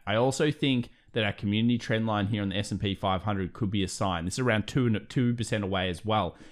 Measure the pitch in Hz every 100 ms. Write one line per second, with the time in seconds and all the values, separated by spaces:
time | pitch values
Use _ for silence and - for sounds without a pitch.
0 | 98 107 131 131 156 - 139 127 - -
1 | - 117 104 - 101 104 117 120 - 113
2 | 113 104 98 107 98 95 101 101 101 95
3 | 98 92 107 98 90 - 101 104 90 -
4 | 98 85 87 131 127 107 - 139 123 104
5 | - 131 120 120 110 107 95 95 92 82
6 | 104 107 87 - -